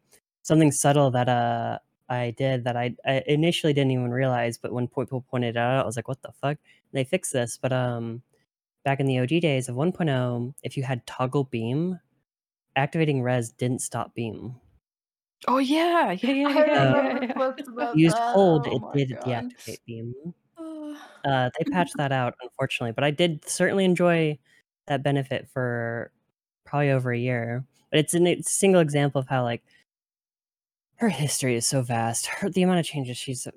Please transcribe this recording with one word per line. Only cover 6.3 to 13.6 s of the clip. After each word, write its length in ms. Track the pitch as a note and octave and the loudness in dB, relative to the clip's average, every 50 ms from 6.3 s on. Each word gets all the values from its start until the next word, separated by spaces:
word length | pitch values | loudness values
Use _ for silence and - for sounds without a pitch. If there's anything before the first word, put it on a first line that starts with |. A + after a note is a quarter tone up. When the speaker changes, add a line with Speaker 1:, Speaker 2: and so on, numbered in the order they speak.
Speaker 1:
fuck?" 280 | - _ - C#3 D3+ - | -14 _ -4 -4 -4 -6
And 340 | _ _ _ _ _ _ - | _ _ _ _ _ _ -4
they 100 | C3+ B2+ | -4 -2
fixed 300 | C3 - F#3 - - - | -2 -2 -4 -4 -2 -2
this, 260 | C3 A#2+ A2+ - - | -2 -2 -2 -4 -6
but, 120 | - B2+ C3 | -4 -2 0
um, 500 | B2+ B2+ B2 A#2+ A#2 A#2 A#2 A2+ A#2+ - _ _ _ _ _ _ _ _ _ _ _ _ | 0 0 -2 -4 -4 -6 -8 -8 -12 -14 _ _ _ _ _ _ _ _ _ _ _ _
back 160 | C#3 C#3 C3+ | -2 0 2
in 60 | C#3 | 2
the 120 | C3+ C3 B2+ | 0 2 2
O 80 | B2+ | 0
G 140 | B2 D#3 E3+ | 2 0 0
days 280 | E3+ D#3+ C#3 C3 B2+ - | 2 2 0 0 -2 -4
of 60 | A#2+ | -4
one 160 | B2 D3+ F3+ | -2 -2 -2
point 200 | F#3 - F3+ D#3 | -2 -2 -2 0
oh, 440 | C3+ B2+ B2+ B2 A#2+ A#2+ A#2+ B2 C#3+ - - | 0 0 0 -2 -2 -4 -6 -6 -10 -10 -12
if 140 | C#3 - | -8 -6
you 80 | C#3+ C3 | -6 -4
had 200 | B2+ C3+ A#2 - - | -4 -4 -6 -6 -12
toggle 340 | - - B2+ B2+ C3 D3 C#3 | -6 -4 -4 0 0 -2 -2
beam, 560 | - - A2+ A2+ A2+ B2+ D3+ E3 F3+ F#3 E3+ - _ _ _ _ _ _ _ _ _ _ _ _ _ _ | -2 -4 -4 -2 -2 -2 -2 -2 -2 -4 -8 -12 _ _ _ _ _ _ _ _ _ _ _ _ _ _
activating 440 | C3+ C3+ D3 - E3 D#3+ D3+ C#3+ C3 | -2 -2 0 0 0 0 2 2 0
res 300 | A#2+ B2 B2+ B2+ A#2 A2+ | 0 0 0 0 -2 -4
didn't 300 | - _ | -6 _